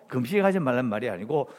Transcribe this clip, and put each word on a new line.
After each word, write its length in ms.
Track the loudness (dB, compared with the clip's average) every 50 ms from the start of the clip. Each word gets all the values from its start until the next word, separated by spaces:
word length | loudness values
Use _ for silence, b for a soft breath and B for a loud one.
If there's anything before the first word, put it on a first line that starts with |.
| B -6
금식하지 500 | -4 -4 -2 0 2 2 4 4 2 2
말란 260 | 2 2 2 2 0
말이 240 | -2 -2 -2 -4 -4
아니고, 400 | -6 -6 -4 -2 -2 -2 -2 B B